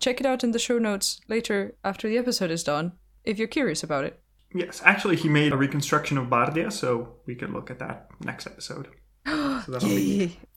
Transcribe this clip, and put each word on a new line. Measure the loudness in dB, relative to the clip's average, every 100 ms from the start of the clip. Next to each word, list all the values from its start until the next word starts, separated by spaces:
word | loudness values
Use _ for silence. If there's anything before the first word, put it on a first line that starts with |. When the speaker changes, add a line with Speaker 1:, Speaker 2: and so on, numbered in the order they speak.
Speaker 1:
check | -2 2
it | 0
out | 2
in | 2
the | 0
show | 2 2
notes | 2 0 -2 -4 -4
later | -4 0 -2 -2 -4
after | -4 -2 -2
the | 0
episode | 0 0 0
is | 0
done, | 0 0 0 -6 _ _
if | -4 -2
you're | 0
curious | 0 0 0
about | -2 -2
it. | -2 -6 _ _ _
Speaker 2:
Yes, | -4 -4 2
actually, | 2 4 2 2
he | 4
made | 4 4
a | 4
reconstruction | 2 0 2 0 2 -2
of | 2
Bardia, | 2 2 0 -2
so | -2 0 0 -2 -12 -12
we |
can | -8 -6
look | -8 -10
at | -10
that | -10 -10 -14 -12
next | -10 -8 -12
episode. | -12 -12 -10 -12 -16 _ _ -4
Speaker 1:
<gasps> |
Speaker 2:
So | -2 0 -2 -4
that'll | -2 2
be | 2
Speaker 1:
Yay! | 2 2 0 -2 -20